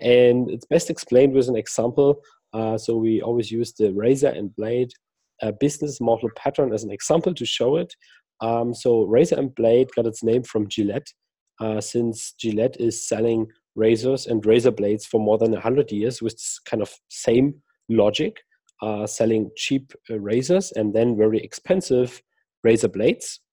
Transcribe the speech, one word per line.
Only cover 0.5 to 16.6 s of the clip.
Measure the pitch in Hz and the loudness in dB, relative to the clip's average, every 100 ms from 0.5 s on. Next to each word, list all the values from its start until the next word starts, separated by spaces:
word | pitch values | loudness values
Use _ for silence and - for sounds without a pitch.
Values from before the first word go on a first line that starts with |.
it's | 123 - | -6 -2
best | 165 - | 0 0
explained | - - 123 139 | -8 2 4 6
with | 135 123 | 4 2
an | 113 | -2
example. | 110 - 120 123 143 143 - _ _ | -4 -4 0 2 2 2 -4 _ _
Uh, | 113 110 110 | -6 -2 -2
so | - 113 | -2 0
we | 113 110 | 0 0
always | 117 120 107 | 0 -2 -2
use | 113 117 | -4 -6
the | - 107 | -2 -2
razor | 98 117 135 139 | 0 0 2 0
and | 123 101 | -2 -8
blade, | - 107 123 123 - _ _ _ _ | -8 -4 -2 -4 -8 _ _ _ _
uh, | 110 104 | -6 -2
business | 143 - 147 131 | -2 -2 -8 -2
model | 117 113 113 - | 0 0 -2 -6
pattern | 143 - 131 | -4 -2 0
as | 107 | -2
an | 110 | -6
example | 101 - 160 185 | -6 -2 0 0
to | 160 | -4
show | 117 - 123 160 | -4 -2 0 0
it. | 175 - _ _ _ _ | -4 -12 _ _ _ _
Um, | 113 117 120 | -4 -2 -2
so | 117 123 113 | -2 2 2
razor | 98 117 170 156 | 4 4 2 0
and | 135 | -6
blade | 123 113 123 131 - | 0 4 4 2 0
got | 117 | -2
its | - | -2
name | 113 120 | 0 0
from | 120 110 104 | 0 -4 -4
Gillette, | - 104 120 - - _ _ _ - | -2 -2 -4 -10 -18 _ _ _ -8
uh, | 110 107 | -6 -4
since | - 120 117 113 - | -4 -2 -2 -4 -12
Gillette | - 113 107 127 - | -8 -4 0 0 0
is | 117 - - | -4 -4 -4
selling | 110 117 113 110 _ _ | -2 0 0 -4 _ _
razors | 107 110 110 123 135 - | 0 2 2 0 -2 -2
and | 110 104 | -2 4
razor | 117 120 | 4 4
blades | 104 101 107 | 2 0 -2
for | - 113 | -2 -2
more | 107 107 | 2 2
than | 113 | 2
a | 104 | 0
hundred | 113 135 - | 0 0 0
years | 104 113 123 | -2 -4 -4
with | 113 | -8
this | - - - | -8 -10 -12